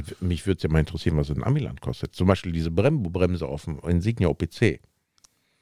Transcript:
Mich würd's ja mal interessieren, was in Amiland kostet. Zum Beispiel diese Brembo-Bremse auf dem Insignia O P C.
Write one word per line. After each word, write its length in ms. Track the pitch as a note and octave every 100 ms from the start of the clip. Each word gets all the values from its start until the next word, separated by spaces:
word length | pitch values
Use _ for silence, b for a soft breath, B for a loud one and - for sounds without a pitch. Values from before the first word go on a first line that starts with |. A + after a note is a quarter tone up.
| - -
Mich 260 | F#2 E2+ G2
würd's 160 | F2+
ja 80 | D2+
mal 80 | D#2
interessieren, 360 | D2+ E2 - D#2
was 120 | C#2+
in 160 | C#2
Amiland 360 | - D3 - C2+
kostet. 340 | - - -
Zum 120 | - F#2
Beispiel 260 | F#2+ F2+
diese 180 | E2 E2
Brembo-Bremse 760 | E2 A#2+ D#3+ F2 F2+ F2+ F2 D2
auf 180 | D2+
dem 140 | - C#2+
Insignia 480 | D#2 F2 G#2 A#2 E2+
O 60 |
P 140 | C#2+ G2+
C. 320 | - G#2+ C#2 - _ _ _ _ _ _ _